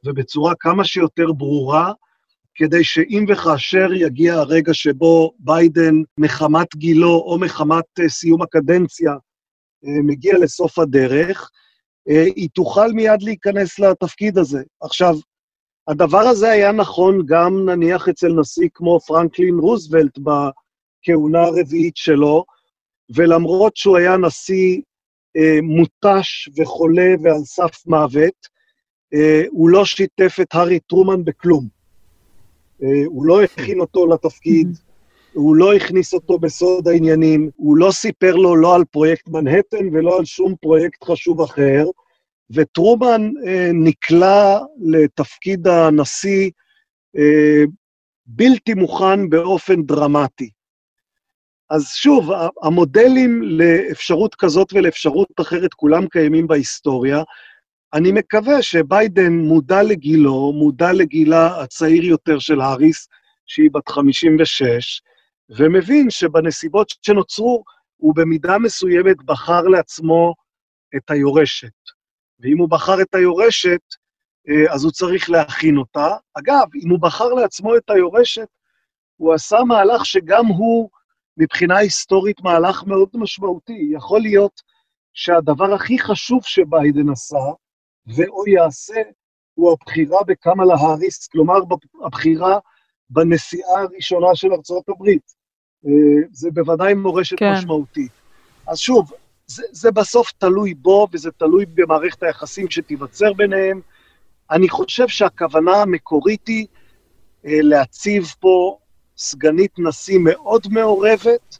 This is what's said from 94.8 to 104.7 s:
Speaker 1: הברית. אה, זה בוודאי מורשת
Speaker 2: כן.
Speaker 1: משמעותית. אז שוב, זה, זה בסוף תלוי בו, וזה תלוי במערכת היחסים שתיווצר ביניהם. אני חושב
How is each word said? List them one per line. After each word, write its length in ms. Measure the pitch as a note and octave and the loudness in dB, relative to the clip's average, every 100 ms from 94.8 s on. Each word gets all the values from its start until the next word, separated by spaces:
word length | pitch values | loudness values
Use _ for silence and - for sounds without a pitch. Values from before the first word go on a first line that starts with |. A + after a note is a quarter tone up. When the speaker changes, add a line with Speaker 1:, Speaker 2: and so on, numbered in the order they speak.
| - | -10
Speaker 1:
הברית. 500 | - G3 G3 _ _ _ _ _ _ D3 | -6 0 -2 _ _ _ _ _ _ 0
אה, 60 | D3 D3 D3 D#3+ | 2 4 2 -2
זה 180 | B2+ E3 | -8 -8
בוודאי 440 | D#3+ D#3+ E3 F#3+ | -6 -4 -2 0
מורשת 420 | G3+ G3 F3 F3 F#3 | -2 -2 -4 -6 -4
Speaker 2:
כן. 140 | G3+ | -2
Speaker 1:
משמעותית. 600 | G3 F3+ D#3 C#3 - C3 _ _ _ _ _ - | -2 -4 -6 -6 -10 -12 _ _ _ _ _ -12
אז 120 | D#3+ | -10
שוב, 340 | - B3 D#3 - _ _ _ | 0 0 0 -12 _ _ _
זה, 160 | - A#3+ | -18 -18
זה 200 | D#3+ A3+ | -4 -2
בסוף 420 | G#3 G3+ A#3+ A#3 - | -2 -2 -2 -2 -4
תלוי 360 | F#3 F#3+ G3+ | -2 -2 -4
בו, 340 | D#3 D3 G3 G#3 | -4 0 2 2
וזה 180 | E3+ D#3+ | -4 -12
תלוי 360 | - D#3+ F3+ G3 | -4 0 0 -2
במערכת 480 | D#3+ E3 D#3 E3+ - | -4 -2 0 -4 -6
היחסים 480 | E3+ D3+ D3+ - F#3 | -8 -8 -14 -10 -8
שתיווצר 640 | - D#3 C#3+ C#3 - G#3 | -8 -10 -12 -12 -2 -2
ביניהם. 480 | G3 G#3 G3 F#3+ F#3+ - _ _ _ _ _ _ | 0 -2 0 -4 -4 -10 _ _ _ _ _ _
אני 180 | D#3+ | 0
חושב 400 | F#3 | 0